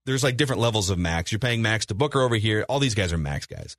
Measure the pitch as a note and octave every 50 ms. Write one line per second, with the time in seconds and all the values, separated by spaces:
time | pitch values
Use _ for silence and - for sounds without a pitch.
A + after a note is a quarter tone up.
0 | - C3 C3 C3 B2+ C3+ B2+ A#2+ D3 B2+ B2+ F#2+ A#2 A#2 A2 G#2+ G2 F#2 G2 F2
1 | F2 E2 E2+ E2 F2 - A2 G#2 - B2 A#2+ A2+ A2+ G#2+ A2 A2 - - G2+ F#2+
2 | C#3+ D3 C#3+ C3+ B2+ B2 A2+ A2 G#2 A2+ G#2+ G#2+ - - C3 C#3+ C#3 C3 G#2 G#2
3 | F#2+ F2 E2+ E2 D2+ C#2 C#2+ C#2 - - - - - - -